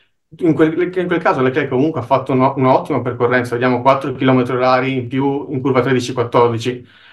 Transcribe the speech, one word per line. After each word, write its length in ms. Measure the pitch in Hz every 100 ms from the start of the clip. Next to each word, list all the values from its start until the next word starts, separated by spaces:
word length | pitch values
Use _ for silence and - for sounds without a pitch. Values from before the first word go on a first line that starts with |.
| _ _ _ 160
In 160 | 175
quel, 260 | 147 156 160
in 260 | 175 185 175
quel 140 | 170
caso 200 | 196 143
Leclerc 260 | 127 147 135
comunque 320 | 127 156 147
ha 40 |
fatto 280 | 113 131 131
una, 220 | 127 131
un'ottima 480 | 139 131 165 - 135
percorrenza, 540 | 117 120 120 127 120 120
vediamo 260 | 127 123
quattro 320 | 127 135 147
chilometri 420 | 123 131 131 123 123
orari 380 | 127 127 131
in 140 | 131 117
più 380 | 135 139 139 139
in 100 | 135
curva 220 | 135 127
tredici 320 | 127 127 123
quattordici. 720 | 123 117 127 120 113 123 - - - -